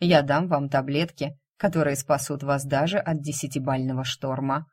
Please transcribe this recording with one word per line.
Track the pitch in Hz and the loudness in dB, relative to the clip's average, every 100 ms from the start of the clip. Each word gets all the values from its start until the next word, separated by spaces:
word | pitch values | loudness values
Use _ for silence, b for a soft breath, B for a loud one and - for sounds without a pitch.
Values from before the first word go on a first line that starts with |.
я | 180 160 | 4 4
дам | 139 143 180 | 4 2 2
вам | 147 139 | 0 0
таблетки, | 139 135 143 170 - 147 - _ - | 0 0 0 -2 -4 -8 -8 _ -2
которые | 202 165 147 139 | 0 2 2 0
спасут | - 139 - 143 | 0 0 0 -4
вас | 139 139 | 0 0
даже | 139 143 165 202 | 0 0 2 0
от | 170 156 | -2 -2
десятибального | 147 147 135 135 131 131 131 131 | -4 -6 -4 -4 -2 -2 -2 -4
шторма». | 127 - 135 131 135 143 160 | -4 -6 -4 -2 -2 -2 -4